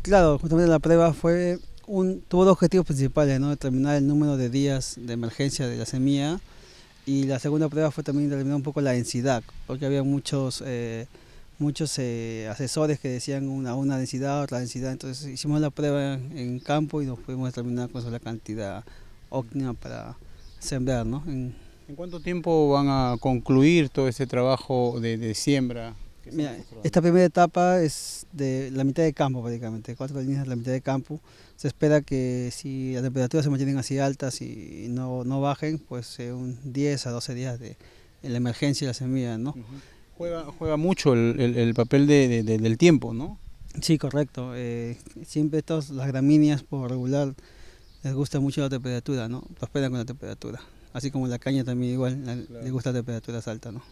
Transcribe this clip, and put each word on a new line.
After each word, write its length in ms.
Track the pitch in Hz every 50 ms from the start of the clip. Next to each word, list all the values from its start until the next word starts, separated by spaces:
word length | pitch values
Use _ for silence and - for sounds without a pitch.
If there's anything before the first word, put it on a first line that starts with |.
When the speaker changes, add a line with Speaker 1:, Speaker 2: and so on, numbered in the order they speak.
Speaker 1:
Claro, 340 | - 180 202 190 170 156 143 135
justamente 280 | 165 151 165 170 175 165
la 120 | 160 147
prueba 320 | 139 160 170 170 170 165 139
fue 460 | - 170 170 170 175 180 175 180 175 - - - - -
un, 340 | 220 202 190 185 185 185 - -
tuvo 180 | - 175 180 190
dos 100 | 196 175
objetivos 320 | - 175 160 185 185 165
principales, 520 | - 147 135 135 127 - 156 147 139 135 131
¿no? 120 | 139 143
Determinar 440 | 147 - 143 131 127 131 139 143 147 143
el 100 | 139 143
número 280 | 147 151 151 147 143
de 140 | 131 127 120
días 460 | 123 139 139 139 139 131 127 - - 117
de 140 | 120 120
emergencia 560 | 117 117 120 113 - - 139 139 - - 131 120
de 80 | 120
la 100 | 117 113
semilla 540 | - 135 127 131 139 139 139 143 151 175 202 - - - - - - - - - - - - -
y 160 | 135 139 139 135
la 120 | 135 135 120
segunda 300 | - 147 151 156 160 143
prueba 240 | 147 156 156 147
fue 100 | - 156
también 260 | 147 151 139 147 147 143
determinar 260 | 143 139 135 139 147
un 80 | 143 135
poco 160 | 151 139 151
la 100 | 143 135
densidad, 520 | 123 123 120 - - 120 123 139 123 113 - - - - - -
porque 180 | 131 139 147
había 160 | 135 139 139
muchos, 580 | 131 139 143 135 - - 143 135 135 127 - - 107
eh, 400 | 135 123 120 117 113 113 113 117 - - - - - - - - - - -
muchos, 400 | 147 147 135 - 160 143 - 143
eh, 500 | 127 120 117 117 113 113 113 110 107 110
asesores 480 | 101 - 135 120 - 156 156 156 147 -
que 80 | - 131
decían 380 | 127 120 - 143 139 139 139 135
una, 260 | 135 131 131 120 120
una 240 | 135 139 139 135 131
densidad, 420 | 131 - 135 127 139 139 143 147
otra 180 | 139 - 123 123
densidad, 320 | 127 - - 123 131 131
entonces 340 | 131 127 139 135 127 139 147
hicimos 340 | 139 131 - - 147 147 151
la 80 | 151 143
prueba 440 | - - 147 147 143 143 139 139 139
en, 240 | 131 127 143 180 131
en 200 | 123 123 127 127
campo 440 | - - 147 156 151 147 156 151
y 40 | 143
nos 120 | 131 120 -
pudimos 300 | - - 131 131 131 127
determinar 420 | - 127 120 123 120 123 123 120
cuál 120 | 123 123 117
es 40 | 120
la 80 | 117 120
cantidad 640 | - 113 117 110 - - 107 113 101 98 95 104 - - - - - - - - - -
óptima 460 | 127 135 117 113 120 139 135 123 113
para 420 | - - 123 117 113 110 113 123 - - - - - - - - -
sembrar, 460 | - - 143 127 127 135 127 117 113
¿no? 160 | 113 127 147 156
En 280 | 165 139 131 127 123 117 - - - - - - -
Speaker 2:
¿En 80 | 143
cuánto 240 | 156 175 175 175 165
tiempo 500 | - 180 180 175 156 175 165 156 151 143
van 160 | 139 139 139 139
a 280 | 135 135 127 123 123 113
concluir 680 | - 135 127 120 - - 131 131 139 160 175 170 147 127
todo 160 | - 143 135 127
ese 180 | 117 - 131
trabajo 760 | 127 131 123 123 131 131 - - - 131 123 123 120 120 120
de, 180 | 113 117 113 110
de 160 | 117 113 104
siembra 600 | - - 143 143 135 127 123 120 117 113 117 113 - - - - -
que 80 | - -
se 60 | -
Speaker 1:
Mira, 140 | 160 147 135
Speaker 2:
está 100 | 117 -
observando? 240 | - - - - -
Speaker 1:
esta 160 | 151 - 175
primera 220 | 160 175 170 180 180
etapa 560 | 165 - 180 175 170 - 180 180 180 185 180
es 440 | 165 147 - - - - - - - -
de 380 | - 143 139 131 131 131 135 127
la 120 | 135 135 135
mitad 180 | 135 131 165
de 100 | 160 156
campo 300 | 135 - 147 135 127 123
prácticamente, 540 | 117 120 117 117 120 113 113 107 107 - 117
cuatro 220 | - 131 139 139 135
líneas 240 | 131 135 139 139 135
de 40 | 131
la 80 | 123
mitad 140 | 120 120 131
de 80 | 127 127
campo. 400 | - 135 135 135 131 - 151 156 - - - - - - _
Se 120 | - - 135
espera 320 | - - 156 147 151 147
que 480 | 143 - 139 131 127 127 123 123 123 123
si 420 | - - - 139 135 131 131 131 131
las 80 | 123
temperaturas 420 | 127 131 131 131 127 120 160 160 143
se 60 | 147
mantienen 260 | 139 131 139 139 139
así 220 | 135 120 - 135 139
altas 420 | 139 139 131 - 139 127 - -
y 460 | 123 120 113 110 80 73 73 80 104 120
no, 360 | 123 127 127 127 127 127 120
no 180 | 127 135 139
bajen, 360 | 139 143 139 - 156 156 156 151
pues, 400 | - - 127 123 117 - - -
eh, 120 | 120 120
un 260 | 123 127 127 127 120 120 143
diez 420 | 131 120 139 143 147 143 127 -
a 40 | 123
doce 240 | 117 117 - 143 123
días 260 | 123 131 131 120 120
de, 160 | 117 104 - - - - - - - - _ _
en 80 | - 135
la 60 | 120 123
emergencia 480 | 123 120 113 - 151 143 135 - 147
de 40 | 131
la 40 | 120
semilla, 420 | - 131 127 131 131 123 120 113
¿no? 140 | 110 123 143
Speaker 2:
Ujú. 100 | 139 127 110 113 139 135 - - - - - - -
Juega, 280 | - 170 170 170 165 151 143 - -
juega 180 | 160 156 151
mucho 380 | 151 160 185 185 - - 143 123
el, 220 | 117 117 117 117 135
el, 160 | 123 120 120
el 160 | 120 117 117 110
papel 320 | 117 117 - 139 139 143
de, 220 | 147 147 143 131 123
de, 140 | 120 113
de, 160 | 107 113 110 110
del 180 | 110 113 113 117
tiempo, 360 | 165 175 156 120 120 117 113
¿no? 240 | 117 151 196 - - - - - - - - - 147
Speaker 1:
Sí, 160 | - - 160 143
correcto. 540 | - 131 139 147 147 - - 127 123 127 120
Eh, 420 | 123 123 120 117 117 117 120 120 - - - - 170 165
siempre 340 | - - 156 156 151 156 156
estos, 280 | - - 160 156 139 143
las 160 | 139 131 131 139
gramíneas 540 | 131 131 135 143 151 151 151 147 147 139
por 280 | - - 143 135 127 120
regular 440 | 127 127 123 127 139 143 143 135 127 - - - - - - - - - - - - -
les 120 | - 135 135
gusta 240 | 135 143 - - 139
mucho 220 | 139 139 - 151
la 80 | 139 135
temperatura, 600 | 135 120 123 127 123 120 - 147 139 123 110 117
¿no? 140 | 127 127 - - - -
Prosperan 320 | - - - 143 135 131
con 80 | 127 123
la 60 | 113
temperatura. 560 | 127 - - 98 101 110 - 117 110 117 - - - - - - -
Así 180 | - 127 127 135
como 160 | - 135 131 123
la 100 | 120 120
caña 240 | - 135 139 135 123
también 280 | 127 123 123 123 123 127
igual, 300 | 131 127 127 131 143 127
la 80 | 123 120
Speaker 2:
Claro. 280 | 123 - - 120 113 123
Speaker 1:
le 60 | 127
gusta 220 | 131 123 - 131
temperaturas 540 | 123 123 120 123 117 110 - - 120 113 - 120
altas, 240 | 107 110 - 117
¿no? 100 | 104 127 - -